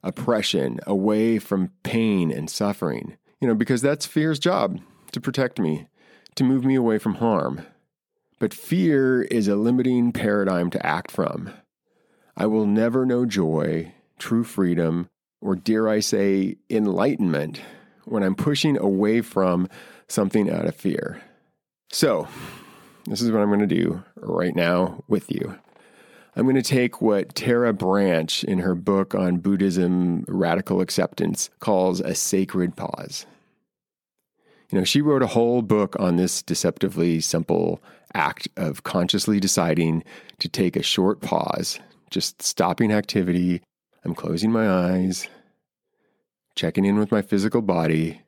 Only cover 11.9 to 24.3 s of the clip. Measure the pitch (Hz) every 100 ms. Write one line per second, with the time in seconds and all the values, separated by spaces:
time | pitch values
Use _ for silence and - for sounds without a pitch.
11.9 | _ _ _ _ - 104 110 104 107 117
12.9 | 127 131 123 123 98 80 80 76 80 82
13.9 | - _ _ - 117 113 - 92 85 82
14.9 | 82 87 _ _ _ 98 92 110 110 110
15.9 | 107 - 104 98 98 95 - _ 113 107
16.9 | 90 120 - 92 76 76 - - - _
17.9 | _ - 113 95 98 147 143 156 135 101
18.9 | 95 104 113 110 101 92 87 90 - -
19.9 | - _ - 98 110 101 82 82 - 98
20.9 | - - - - _ _ _ _ _ _
21.9 | - 151 92 - - - - - - -
22.9 | _ - 101 117 110 104 101 104 85 82
23.9 | 85 - - -